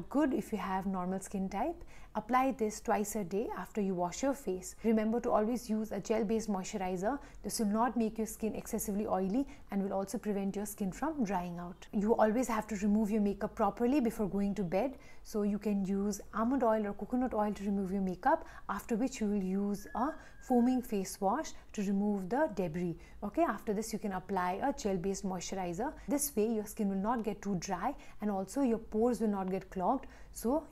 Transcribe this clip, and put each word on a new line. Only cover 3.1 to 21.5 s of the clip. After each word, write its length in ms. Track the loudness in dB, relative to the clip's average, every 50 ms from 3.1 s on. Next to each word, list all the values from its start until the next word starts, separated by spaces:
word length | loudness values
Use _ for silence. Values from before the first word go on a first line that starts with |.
| -2
a 80 | -4 -4
day 240 | -2 -2 -2 -2 -2 -4 -6
after 220 | -8 -4 -2 0
you 120 | 0 0
wash 300 | 2 0 0 -2 -2 0
your 120 | 0 0 0
face. 420 | 0 -2 -4 -4 -4 -6 -10 -8 -2 2
Remember 340 | 4 4 4 4 2 0 0
to 140 | 2 2
always 360 | 4 4 4 4 0 -2 -2 -2
use 220 | -2 -2 -2 -2
a 80 | -4 -4
gel-based 500 | 0 0 2 2 2 2 2 0 0 0
moisturizer. 680 | -2 -2 -2 -4 -4 -4 -2 -2 -2 0 0 0 -2 -2 -6 -12 -14 -8
This 160 | -8 -4 -2 0
will 80 | 0
not 300 | 2 4 4 2 2 2
make 220 | 2 0 0 0 -2
your 80 | -4 -4
skin 260 | -4 -4 -4 -4 -4
excessively 500 | -4 -6 -4 -4 -4 -2 -2 -2 0 0
oily 440 | 2 2 2 2 2 2 0 0 -2 -6 -14 -10 -4
and 100 | -2 -2
will 100 | 0 0
also 240 | 0 -2 -2 -2 -4
prevent 380 | -4 -2 -2 -2 0 0 -2 -2
your 100 | -4 -4
skin 280 | -6 -4 -4 -4 -4
from 320 | -2 -2 -2 -2 0 0 0
drying 340 | 0 0 -2 -2 -2 -6 -6
out. 300 | -8 -10 -10 -14 -10 -4
You 220 | -2 2 4 4 6
always 320 | 6 6 4 4 2 2
have 220 | 0 0 -2 -2 -2
to 80 | -2
remove 340 | 0 2 4 4 4 4 4
your 100 | 4 2
makeup 360 | 2 2 0 0 -4 -4 0
properly 440 | 2 2 2 2 2 2 4 4 4
before 280 | 4 2 2 0 -2 0
going 260 | 2 2 2 2 2
to 80 | 0
bed. 340 | 0 2 2 2 2 0 -2 -8 -16 -16 -16 -16 -10
So 180 | -4 -2 0
you 160 | 2 2 0 0
can 260 | 0 0 2 2 2
use 360 | 2 2 2 2 0 -2 -4 -6 -6 -2
almond 280 | 0 2 2 4 4
oil 240 | 4 4 4 4 2
or 60 | -2
coconut 420 | -4 -4 -4 -2 0 0 0 2 2
oil 180 | 2 0 0
to 120 | 0 -2 -2
remove 260 | 0 0 0 0 0
your 120 | 0 0
makeup, 440 | 0 0 -2 2 4 4 4 4 0 -6 -14 -12 -6 -6
after 260 | -6 -4 -2 -2 0
which 260 | 0 0 0 0 0
you 60 | 0
will 160 | 0 0 0
use 460 | 0 2 0 0 0 0 -2 -4 -6 -6 -2
a 160 | -2 -2 -2 -2 -6 -12 -16 -18 -8
foaming 400 | 0 4 4 6 6 6 4 2
face 360 | 0 0 -2 -2 -2 -2 -4 0
wash 340 | 2 2 2 2 -2 -4